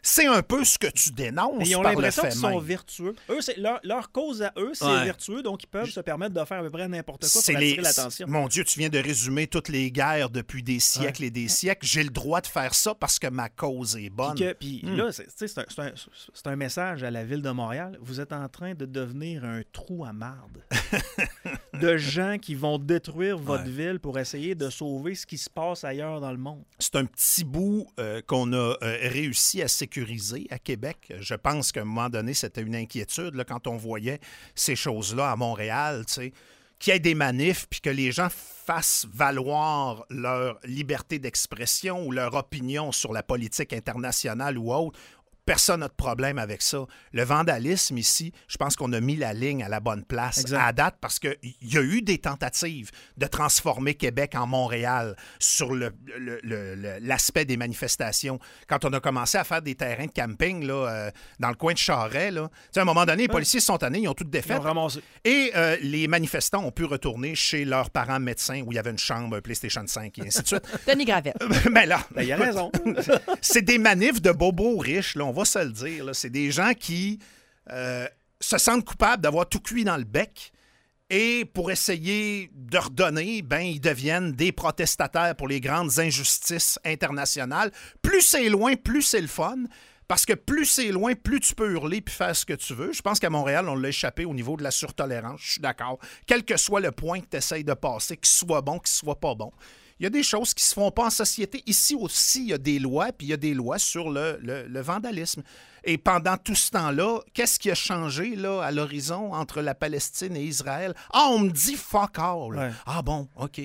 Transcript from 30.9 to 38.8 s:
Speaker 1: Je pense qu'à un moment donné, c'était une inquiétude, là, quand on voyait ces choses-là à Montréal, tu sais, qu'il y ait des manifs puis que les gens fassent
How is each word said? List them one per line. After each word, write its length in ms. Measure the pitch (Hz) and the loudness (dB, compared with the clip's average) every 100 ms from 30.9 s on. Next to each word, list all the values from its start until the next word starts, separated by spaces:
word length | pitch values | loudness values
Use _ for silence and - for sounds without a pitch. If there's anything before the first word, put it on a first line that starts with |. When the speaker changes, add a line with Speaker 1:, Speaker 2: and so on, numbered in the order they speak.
| 165 _ 92 | -12 _ -12
Speaker 1:
Je 160 | 101 110 | -8 -4
pense 360 | 147 147 135 | -2 0 -2
qu'à 100 | 135 | -2
un 40 | 107 | -4
moment 240 | 113 120 | -2 -2
donné, 240 | 117 113 | -2 -2
c'était 280 | - 110 - | -4 -4 -6
une 140 | 110 113 | -6 -6
inquiétude, 600 | 113 127 104 - 175 135 | -6 -8 -6 -6 -6 -8
là, 80 | |
quand 240 | 123 120 127 | -8 -8 -6
on 80 | 117 | -6
voyait 420 | 113 110 110 143 - - - - | -6 -6 -6 -8 -12 -20 -14 -2
ces 200 | - 127 | -2 0
choses-là 560 | 151 110 98 120 139 | -2 -2 -4 -2 0
à 40 | 113 | 0
Montréal, 680 | 120 107 107 117 151 139 113 | -2 -2 -2 -2 -2 -4 -6
tu 60 | |
sais, 200 | - 127 - - - _ _ | -6 -6 -14 -20 -20 _ _
qu'il 140 | - | 4
y 20 | 185 | 6
ait 40 | |
des 160 | 165 156 | 6 4
manifs 520 | 139 123 160 185 - | 4 4 2 2 -2
puis 120 | - | -4
que 80 | 151 | -2
les 220 | 139 131 | 0 0
gens 180 | 123 180 | 0 -2
fassent 760 | - - - - 165 | -2 -16 -14 -4 0